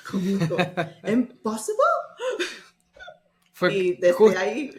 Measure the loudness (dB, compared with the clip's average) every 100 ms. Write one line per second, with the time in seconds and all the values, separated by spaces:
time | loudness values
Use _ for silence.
0 | -6 -4 0 0 0 0 -2 -4 -8 -8
1 | -2 0 -2 -4 -6 -4 -4 2 2 0
2 | -4 -8 -6 -4 -6 -10 -20 _ _ -20
3 | -20 -20 _ _ _ -4 -2 0 -2 2
4 | 2 6 6 6 -2 -4 -8